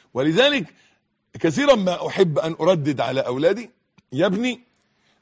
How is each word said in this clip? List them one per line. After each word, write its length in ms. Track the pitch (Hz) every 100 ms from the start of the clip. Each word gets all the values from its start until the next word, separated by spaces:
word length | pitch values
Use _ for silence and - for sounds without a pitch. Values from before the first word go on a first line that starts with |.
| _
ولذلك 600 | 117 147 165 277 285 170 _ _ _ _ _ _ -
كثيرا 360 | 165 151 285 247
ما 320 | 185 175 -
أحب 320 | - 190 151
أن 160 | 160 165
أردد 420 | 160 185 143 135
على 200 | 123 131
أولادي: 480 | 123 127 156 285 226 _ _ _ _
يا 140 | 127 190
ابني، 360 | 190 247 240 _ _ _ _ _ _